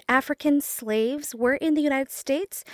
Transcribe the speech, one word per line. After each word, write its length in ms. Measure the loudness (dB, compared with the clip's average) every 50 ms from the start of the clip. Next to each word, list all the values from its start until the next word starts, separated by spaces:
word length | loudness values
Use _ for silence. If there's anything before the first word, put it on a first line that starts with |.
| 2 2
African 520 | 2 2 2 0 -6 0 2 4 4 4
slaves 720 | 2 -2 -8 -8 -4 -2 0 0 2 0 -2 -4 -8 -10 -4
were 200 | 0 0 0 2
in 200 | 2 2 2 2
the 60 | 2 2
United 280 | 2 2 0 -2 -4 -8
States, 500 | -10 -4 -2 -2 -2 -2 -6 -10 -14 -14 -16